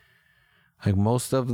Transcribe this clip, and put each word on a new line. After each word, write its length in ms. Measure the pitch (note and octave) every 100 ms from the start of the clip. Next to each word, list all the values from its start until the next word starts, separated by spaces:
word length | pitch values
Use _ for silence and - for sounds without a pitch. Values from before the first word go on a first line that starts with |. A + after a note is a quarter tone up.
| _ _ _ _ _ _ _ _
Like, 120 | G#2 F#2+
most 360 | G#2 A#2+ -
of 160 | C3+ B2